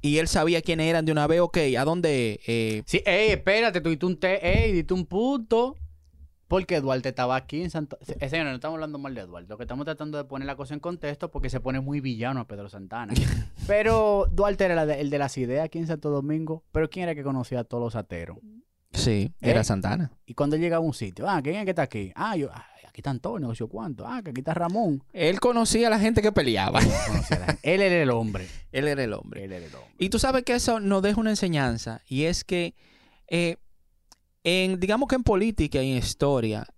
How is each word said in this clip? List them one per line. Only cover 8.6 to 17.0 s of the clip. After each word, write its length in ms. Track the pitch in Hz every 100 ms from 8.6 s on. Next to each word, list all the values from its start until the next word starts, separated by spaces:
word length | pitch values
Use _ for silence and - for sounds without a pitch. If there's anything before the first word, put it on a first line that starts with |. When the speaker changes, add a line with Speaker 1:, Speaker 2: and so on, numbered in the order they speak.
| 151 160
Speaker 2:
hablando 220 | 156 147
mal 140 | 139 123
de 100 | 92
Duarte. 220 | 87 90
Lo 80 | 107
que 80 |
estamos 200 | 120 127
tratando 320 | 147 151 151 151
de 60 |
poner 220 | 135 135 139
la 80 |
cosa 200 | 139 135
en 60 | 147
contexto 480 | 170 175 147 143 170
porque 180 | 143 127
se 80 | 127
pone 220 | 123 131
muy 180 | 135 147
villano 380 | 135 117 120 135
a 80 | 113
Pedro 220 | 101 101
Santana. 460 | 104 95 117 113
Speaker 1:
<laughs> 520 | 127 127 - - - -
Speaker 2:
Pero 640 | 208 214 226 214 202 190
Duarte 340 | 170 202 208
era 120 | 190 165
la 100 | 156
de, 140 | 143
el 100 | 143
de 80 | 143
las 180 | 139 135
ideas 260 | 120 135
aquí 140 | 160 165
en 100 | 165
Santo 200 | 156 151
Domingo. 520 | 143 139 156 160 160 _
Pero 180 | 156 156
¿quién 140 | 180